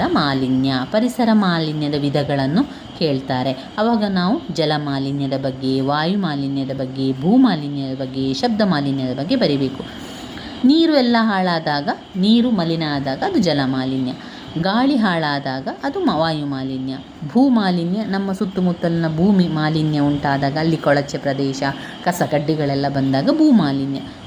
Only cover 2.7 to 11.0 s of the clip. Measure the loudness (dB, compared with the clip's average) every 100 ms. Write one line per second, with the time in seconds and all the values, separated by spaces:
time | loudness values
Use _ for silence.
2.7 | -6 -14 -4 -2 -2 -2 -2 -2 -4 -8
3.7 | -2 0 0 0 0 0 0 -4 -2 0
4.7 | 0 -2 -2 -2 -2 -2 -2 -4 -4 -2
5.7 | 0 0 0 0 0 -2 -2 -4 -4 -4
6.7 | -4 -6 -2 -2 0 2 6 4 2 -2
7.7 | -6 -6 -6 -6 -4 -2 0 0 2 2
8.7 | 2 0 -2 -2 -4 -2 0 2 2 0
9.7 | -4 -12 -12 -14 -14 -14 -14 -14 0 4
10.7 | 6 6 4